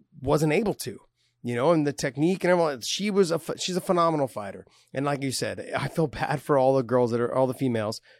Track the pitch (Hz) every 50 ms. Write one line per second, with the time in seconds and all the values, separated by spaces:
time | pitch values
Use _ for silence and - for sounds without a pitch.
0 | _ _ _ 143 123 131 151 151 160 156 147 196 233 202 147 - - 123 - -
1 | _ _ _ _ _ _ _ _ - 120 120 120 131 160 175 160 147 143 139 -
2 | - 143 117 143 151 175 190 190 - 175 180 175 165 156 139 120 - - - -
3 | 190 214 190 196 190 156 165 156 - - - 127 - - 180 180 - - 185 175
4 | 170 165 160 156 139 127 - 107 101 98 95 92 - _ _ _ _ _ - 131
5 | 139 143 143 131 139 135 120 - 127 107 104 98 - - - - 139 135 - 170
6 | 160 135 - - 156 - 147 143 - - 151 135 127 131 135 135 123 110 123 123
7 | 123 117 117 117 120 - - 127 135 127 123 - 135 127 117 110 107 107 113 -
8 | _ _ -